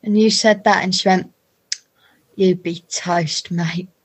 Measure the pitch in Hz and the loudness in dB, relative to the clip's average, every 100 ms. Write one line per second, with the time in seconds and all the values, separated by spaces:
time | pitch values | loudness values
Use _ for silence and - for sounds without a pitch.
0 | - 208 220 214 220 208 208 196 190 185 | 0 2 4 4 2 2 2 2 0 -2
1 | 196 185 180 _ _ _ _ - _ _ | 2 0 0 _ _ _ _ -14 _ _
2 | _ _ _ - 190 180 175 170 _ - | _ _ _ 0 0 0 -4 -10 _ -12
3 | 180 175 160 - - 170 170 165 175 _ | -4 -2 -2 -6 -6 -6 -4 -6 -10 _